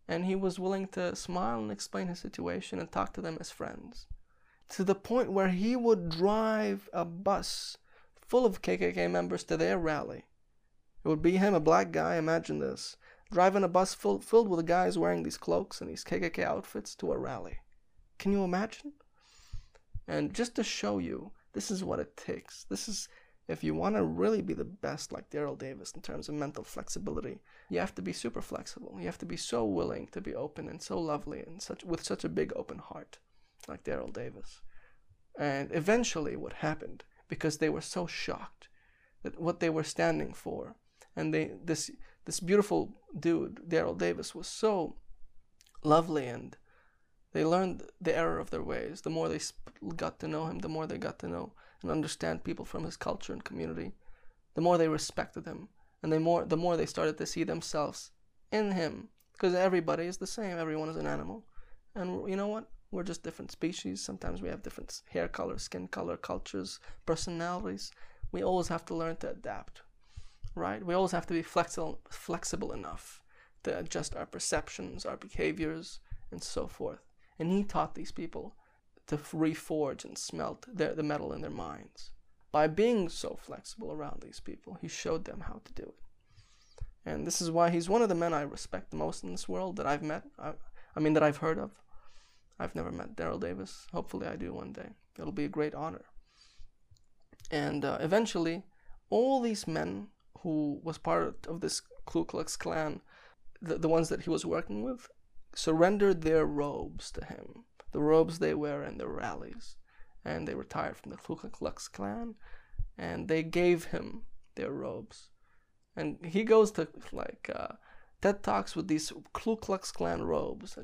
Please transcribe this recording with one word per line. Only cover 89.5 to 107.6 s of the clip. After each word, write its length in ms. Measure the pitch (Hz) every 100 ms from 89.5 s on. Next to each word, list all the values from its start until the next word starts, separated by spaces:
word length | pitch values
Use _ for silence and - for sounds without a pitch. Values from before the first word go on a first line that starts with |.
| 185 185 185
that 100 | -
I've 160 | 147
met. 220 | 151 156 294 -
I, 140 | 147 156 - - - -
I 60 |
mean, 120 | 156
that 100 | 156
I've 140 | 151 147
heard 220 | 165 165
of. 220 | - - - - - - - - - -
I've 160 | -
never 160 | 165 165
met 280 | - - -
Daryl 220 | 82 170
Davis. 460 | 175 196 190 - -
Hopefully 360 | 175 - 185 175
I 100 | 160
do 160 | -
one 180 | - -
day. 200 | - - - _ -
It'll 140 | 156
be 100 | 151
a 60 | 147
great 260 | 156 151 143
honor. 300 | 156 175 - - - _ - - - _ _ - - - - - -
And, 320 | 151 147 147
uh, 140 | 139 -
eventually, 640 | 156 196 226 180 165 165 - _ - - -
all 320 | 208 254 269
these 260 | 233 208 -
men 400 | 160 160 196 208 _ - -
who 400 | 180 156 147 143
was 160 | 165 156
part 480 | - 170 165 - -
of 120 | 170
this 220 | 160 - - - -
Ku 180 | 165
Klux 320 | 165 190 160 -
Klan, 460 | 175 170 156 - - - - - - -
the, 160 | 160 160
the 120 | 165
ones 180 | 165 160
that 140 | -
he 80 | -
was 160 | 160 170
working 380 | 165 170 202
with, 260 | 240 247 - - - - -
surrendered 680 | - - 160 175 202 202 175
their 240 | 156 160 151
robes 680 | 147 143 - - 160 -
to 140 | - -
him. 400 | - - -